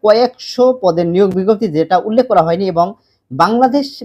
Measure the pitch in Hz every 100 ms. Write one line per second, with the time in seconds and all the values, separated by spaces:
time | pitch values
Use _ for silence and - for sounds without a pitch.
0 | 214 220 247 - - - 254 254 185 165
1 | 175 175 196 185 190 208 214 151 160 180
2 | - 226 247 190 160 175 190 170 180 -
3 | _ _ _ 131 180 240 254 285 277 -